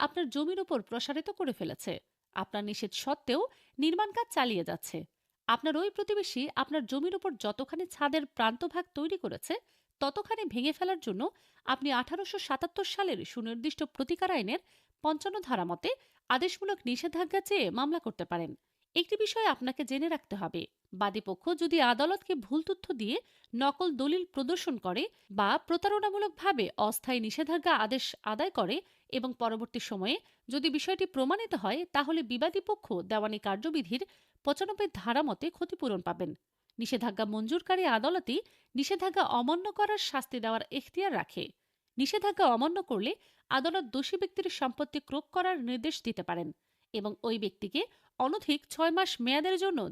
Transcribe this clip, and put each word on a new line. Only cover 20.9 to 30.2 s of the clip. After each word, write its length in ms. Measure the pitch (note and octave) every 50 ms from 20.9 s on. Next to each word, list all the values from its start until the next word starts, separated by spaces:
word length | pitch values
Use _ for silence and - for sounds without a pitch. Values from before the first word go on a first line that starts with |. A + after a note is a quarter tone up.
বাদীপক্ষ 520 | - F#3 G#3 G3+ F#3 G#3+ - G3 F#3 - - D#4+ F4+ D4
যদি 180 | E4+ D#4+ E4 E4
আদালতকে 520 | C4+ A#3+ A#3+ A3 C#4+ E4 F#4+ G4 - - F4+
ভুল 240 | C#4 G#3 - C4 D#4
তথ্য 240 | D#4+ - F#4+ - - -
দিয়ে 240 | F4 A#3 A3 G3+ A#3+ A4+ - _ _ _ _ _
নকল 360 | - A#3 C4+ C#4 C#4+ - - - C#4+
দলিল 260 | A#3 C4+ D4 D#4+ F#4 F4+ -
প্রদর্শন 420 | - C#4+ C4 B3+ F4+ F4 - E4+ C4 A3+
করে 240 | - F#3 F3+ A3+ E4 A4+ _ _ _ -
বা 180 | G3 G3+ G3+ G3 B3 D#4+ -
প্রতারণামূলকভাবে 1000 | - E4 F4 - G4+ G#4 G#4 G4 G#4 F#4+ G4+ G#4 G4 D#4 - - G4 F4+ B3+ G3 F3 - -
অস্থায়ী 420 | G#3 G#3+ A3+ - - - B3+ B3
নিষেধাজ্ঞা 540 | A3 A3 - - D#4 C#4+ E4 E4+ - F4+ D#4 A#3
আদেশ 260 | A3 G#3+ B3+ B3+ - - - - -
আদায় 280 | G#3 G#3+ G#3+ D#4 F#4+
করে 240 | - - G3+ F3 A#3 E4+ - _ _ _ _ -
এবং 180 | - C4 A#3 B3+ A#3+ -
পরবর্তী 420 | A#3 A3+ A3+ A3 A#3 - - A#3+
সময়ে 360 | - - A3 F#3+ F#3 A3 D4 G#4+